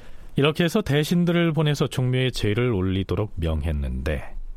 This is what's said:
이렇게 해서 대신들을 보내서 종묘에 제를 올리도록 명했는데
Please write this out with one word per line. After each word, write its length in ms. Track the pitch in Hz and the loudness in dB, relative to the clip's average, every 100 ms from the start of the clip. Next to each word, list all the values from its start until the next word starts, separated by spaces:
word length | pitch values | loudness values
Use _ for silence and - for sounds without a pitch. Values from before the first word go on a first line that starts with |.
| - - - - | -14 -14 -6 0
이렇게 280 | 143 151 | 2 2
해서 180 | 170 214 | 2 2
대신들을 720 | 208 143 151 175 175 170 170 | 2 2 2 2 2 2 2
보내서 320 | 151 151 143 143 | 2 2 2 0
종묘에 460 | - 127 127 131 | 0 0 2 0
제를 380 | - 107 104 127 | 0 0 2 2
올리도록 640 | 101 95 95 95 90 - - | 2 2 0 0 -2 -2 -2
명했는데 1000 | 82 78 76 76 67 64 71 73 - - - | -2 0 -2 -2 -2 -4 -4 -4 -6 -8 -8